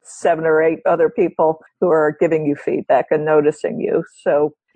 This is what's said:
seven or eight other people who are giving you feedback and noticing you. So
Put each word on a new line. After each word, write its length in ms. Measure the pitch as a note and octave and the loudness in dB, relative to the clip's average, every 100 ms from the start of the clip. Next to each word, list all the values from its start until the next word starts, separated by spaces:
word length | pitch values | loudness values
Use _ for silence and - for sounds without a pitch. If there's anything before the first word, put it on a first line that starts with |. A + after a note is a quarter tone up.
seven 440 | - - F#3 D#3+ D#3+ | -20 -6 -2 0 2
or 180 | D#3 | 2
eight 160 | D#3+ D#3+ F3+ | 2 0 -2
other 220 | E3+ D#3+ | 0 0
people 500 | F#3+ F3 - D#3+ D#3+ _ - | 0 -4 0 -2 -2 _ -4
who 100 | F#3 | 0
are 280 | D#3+ D3+ D3+ | 2 0 0
giving 260 | E3+ D#3+ D3+ | 0 0 -2
you 100 | C#3+ | -4
feedback 500 | - D3 - C3 - | -4 -6 0 0 0
and 120 | D#3 | -2
noticing 560 | D3+ D#3 D3 D#3 - - | 0 2 2 -2 -6 -6
you. 240 | - - E3 _ | -4 -4 -6 _
So 320 | F#3+ D3 D3+ _ _ | -2 0 -2 _ _